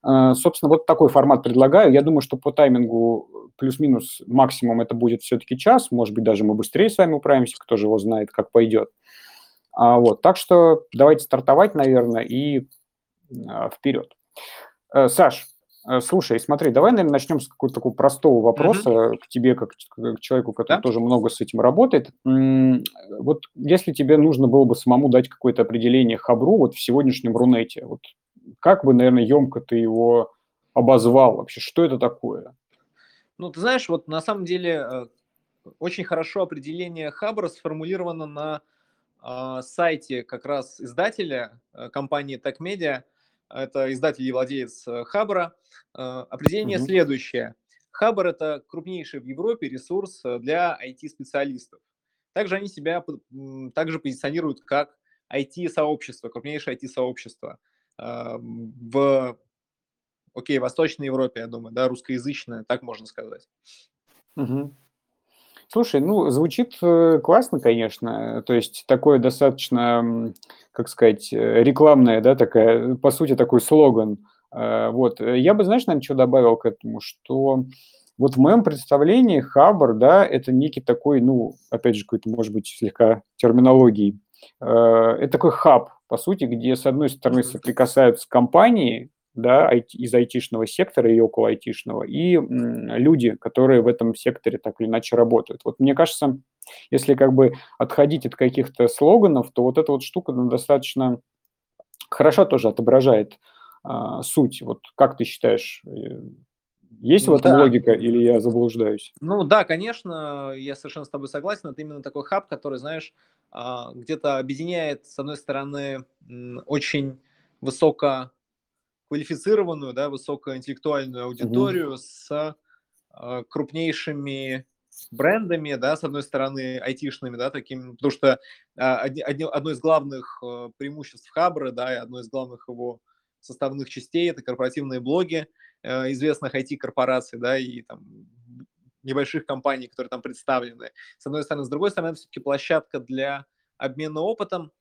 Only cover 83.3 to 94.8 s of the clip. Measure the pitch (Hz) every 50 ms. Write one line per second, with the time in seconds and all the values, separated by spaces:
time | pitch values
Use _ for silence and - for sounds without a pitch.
83.3 | _ _ - 117 113 123 127 131 131 131 131 120 107 101 104 101 101 - _ _
84.3 | _ _ - _ _ _ 123 117 117 117 117 117 113 113 113 113 117 - 139 139
85.3 | 127 170 - 170 147 - - 214 - 123 - - _ _ _ _ 127 113 - -
86.3 | 196 196 - 120 120 117 117 127 131 127 - 139 127 139 151 135 139 - - 131
87.3 | 123 127 123 - 127 - _ 127 113 - 131 120 - 135 131 123 117 - - _
88.3 | - 127 120 123 - 170 202 240 240 214 156 120 113 117 123 - _ _ _ _
89.3 | _ 123 113 123 127 143 165 - - 120 113 _ - - 123 120 113 123 120 117
90.3 | - 127 117 - - 110 113 107 - - 185 - - - 120 117 113 113 117 110
91.3 | - - 110 110 127 123 - 131 113 - - - 113 110 110 - 123 143 165 180
92.3 | 180 165 - - 127 127 120 117 117 117 113 117 113 120 123 147 165 143 120 113
93.3 | - - _ 110 - - 131 131 135 123 110 120 117 - 117 117 113 - - -
94.3 | - - _ 117 107 113 _ 110 104 _